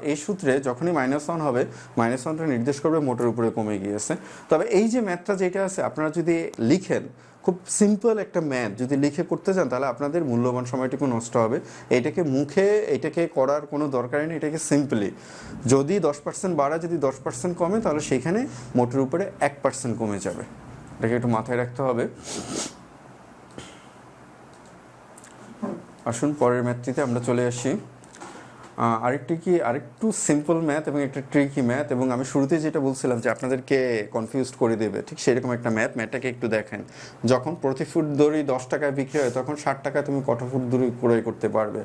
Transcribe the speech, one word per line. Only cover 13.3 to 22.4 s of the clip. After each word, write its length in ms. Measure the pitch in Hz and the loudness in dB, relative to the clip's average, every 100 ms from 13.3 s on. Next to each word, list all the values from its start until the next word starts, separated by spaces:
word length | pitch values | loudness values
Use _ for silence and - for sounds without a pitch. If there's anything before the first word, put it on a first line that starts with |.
| 143 131 147 | 2 2 2
কোনো 260 | 147 147 147 | -2 -2 0
দরকারই 400 | 131 120 147 156 | 0 0 -2 -2
নেই, 100 | 160 | -2
এটাকে 200 | 151 156 - | -4 -2 2
simply 400 | 143 139 117 98 - - - - - 120 | 2 2 0 -2 -6 -16 -16 -14 -4 4
যদি 320 | 135 139 202 | 4 6 2
দশ 160 | 156 - | 2 0
পার্সেন্ট 340 | 175 - 190 156 | -6 -4 -2 2
বাড়ে, 220 | 139 165 | 2 2
যদি 180 | 165 170 | -2 0
দশ 160 | 135 127 | 0 -2
পার্সেন্ট 340 | 165 - 175 175 | -6 -4 -4 -2
কমে, 240 | 170 220 | 0 0
তাহলে 180 | 202 151 | 0 0
সেখানে 480 | - 131 156 208 294 - - 123 | 0 0 2 0 -2 -8 -2 2
মোটের 240 | 123 135 | 2 2
উপরে 320 | 131 170 196 - | 0 0 -4 -2
এক 180 | 143 139 | -2 0
পার্সেন্ট 380 | 135 - 123 113 | -2 -2 -4 -2
কমে 200 | 110 101 | -2 -2
যাবে। 240 | 95 87 98 - - - - - | -4 -6 -10 -16 -18 -18 -16 -4
এটাকে 160 | 113 120 | 0 0
একটু 120 | 120 | 2
মাথায় 300 | 113 120 123 | 0 0 -2
রাখতে 240 | 123 123 | -2 -2
হবে। 260 | 131 120 120 - - - | 0 0 -2 -6 -12 -10